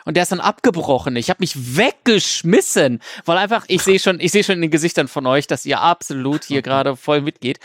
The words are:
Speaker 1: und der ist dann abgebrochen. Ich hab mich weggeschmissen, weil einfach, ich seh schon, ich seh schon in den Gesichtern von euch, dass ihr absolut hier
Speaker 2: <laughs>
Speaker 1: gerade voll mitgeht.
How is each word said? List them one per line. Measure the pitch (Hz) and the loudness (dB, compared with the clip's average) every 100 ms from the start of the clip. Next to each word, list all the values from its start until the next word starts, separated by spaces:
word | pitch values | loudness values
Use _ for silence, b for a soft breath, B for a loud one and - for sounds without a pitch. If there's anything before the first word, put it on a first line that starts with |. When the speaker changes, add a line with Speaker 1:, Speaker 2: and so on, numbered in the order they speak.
Speaker 1:
und | B 160 | B -2
der | |
ist | 180 | 0
dann | 185 | -2
abgebrochen. | - - 254 170 - 127 - 120 | -2 0 0 0 0 0 0 -4
Ich | 120 | -2
hab | 175 | -2
mich | 180 143 123 135 247 - - 208 | -4 -6 -4 0 0 0 2 2
weggeschmissen, | - - 165 214 - - 143 120 B B | 2 -2 2 2 2 2 2 0 B B
weil | - 170 | -2 0
einfach, | 196 226 - | 0 -2 0
ich | 165 | 0
seh | - 190 | 2 2
schon, | - 180 | 2 0
ich | 170 | 2
seh | 208 | 2
schon | 202 185 | 2 0
in | |
den | 165 | 0
Gesichtern | 156 165 - 139 | 0 0 -2 -2
von | - 131 | -2 0
euch, | 135 - | 0 0
dass | 143 143 | -4 -2
ihr | 131 | 0
absolut | 160 175 - 139 131 147 | 2 0 -4 -6 -4 -4
hier | - 139 | -4 -4
Speaker 2:
<laughs> | |
Speaker 1:
gerade | 127 135 135 131 | -2 0 0 -2
voll | - 147 | -2 -2
mitgeht. | 143 - 123 135 | -2 -6 -6 -8